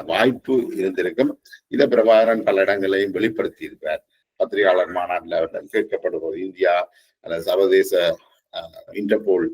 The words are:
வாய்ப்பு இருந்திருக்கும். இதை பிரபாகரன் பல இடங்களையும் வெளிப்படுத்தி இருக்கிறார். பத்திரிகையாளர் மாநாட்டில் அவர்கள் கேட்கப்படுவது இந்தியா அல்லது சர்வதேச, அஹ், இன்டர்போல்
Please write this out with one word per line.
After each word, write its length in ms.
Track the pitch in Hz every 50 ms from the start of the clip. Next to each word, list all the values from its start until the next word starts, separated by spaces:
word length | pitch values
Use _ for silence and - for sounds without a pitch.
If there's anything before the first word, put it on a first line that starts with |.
| 73
வாய்ப்பு 480 | 78 82 98 113 131 123 - - - 131 123 110 110 -
இருந்திருக்கும். 560 | 101 92 95 92 92 87 90 - - - - - - _ _ - - _ _
இதை 180 | - 123 143 123
பிரபாகரன் 560 | 120 117 107 113 110 110 113 113 113 110 104
பல 180 | 110 98 95
இடங்களையும் 500 | 95 98 101 98 95 95 98 98 101 101
வெளிப்படுத்தி 520 | 92 90 - - 107 - 95 85 - - 80
இருக்கிறார். 380 | 76 - - - 76 76 - _ _ _ _ _ _ _ -
பத்திரிகையாளர் 540 | 95 - - 101 101 95 90 92 90 85 90
மாநாட்டில் 440 | 90 87 87 90 87 82 85 85 82
அவர்கள் 340 | 80 80 - 90 92 -
கேட்கப்படுவது 680 | - 110 - - 101 95 - 92 85 80 80 80 80 87
இந்தியா 360 | 92 95 92 90 95 90 87 87 87 - _ _ _ _ _ _ -
அல்லது 180 | - 82 82 82
சர்வதேச, 480 | 95 90 95 98 95 92 95 95 - 95 90 87 85 80 - _ _ _ _ _ _ -
அஹ், 340 | 87 82 82 - - - - -
இன்டர்போல் 520 | 101 104 104 - - 104 101 92 90 85 -